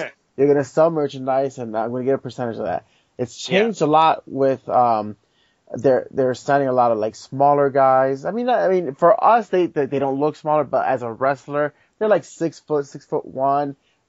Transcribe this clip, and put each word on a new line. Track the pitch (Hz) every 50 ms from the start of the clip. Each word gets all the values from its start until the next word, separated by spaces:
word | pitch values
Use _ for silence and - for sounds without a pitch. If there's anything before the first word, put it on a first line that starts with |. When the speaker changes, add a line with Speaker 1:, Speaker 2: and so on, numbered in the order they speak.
| 156
Speaker 1:
<laughs> | 117 - _ _ _ - -
Speaker 2:
You're | 139 143
gonna | 143 143 135
sell | 123 - 160 160 170
merchandise, | 165 156 147 139 135 135 131 135 131 135 139 135 - 127
and | 123 113 107
I'm | 110 110 117 123
gonna | 127 123
get | 131 139
a | -
percentage | - 131 110 - 127 117 110
of | 117 110
that." | 92 87 - - _ _ _ _ _ _ -
It's | 123 117 - - - -
Speaker 1:
Yeah. | 170 190
Speaker 2:
changed | 214 233 190 - 165
a |
lot | 147 151 156 160 160 - - -
with, | - - 135 139 135 131 123 -
um, | - - 120 123 120 113 107 104 107 104 _ _ _ _ _ _ _ _ _ _ - -
they're, | 127 107 139 127 117 - -
they're | - 131 131 127 123
signing | - - - 143 143 139 131
a | 127
lot | 127 120 120
of, | 117 107
like, | 107 110 -
smaller | - - - - 135 139 143 143 143 143 139
guys. | 127 139 135 131 131 131 135 135 139 135 147
I | 170
mean, | 190 233 247 254
I | 247 202 170 180
mean, | 190 185 175 131 -
for | - 175 170 - - -
us, | 202 220 240 208 -
they, | - 185 175
they, | 160 - 156 139
they | 127 139 135
don't | 139 135 135 139
look | 147 151 151
smaller, | - - 151 151 151 143
but | 120 - 127 -
as | - 131 120 120
a | 117 113
wrestler, | 110 127 135 143 127 - - 143 147 151 143 - _ _ _ _ -
they're, | 214 214
like, | 202 170 135
six | - - - 165 165 - -
foot, | _ - 151 147 143
six | 135 - 147 -
foot | - 160 147 -
one, | - - 127 131 139 139 143 143 139 139 _ _ _ _ _ _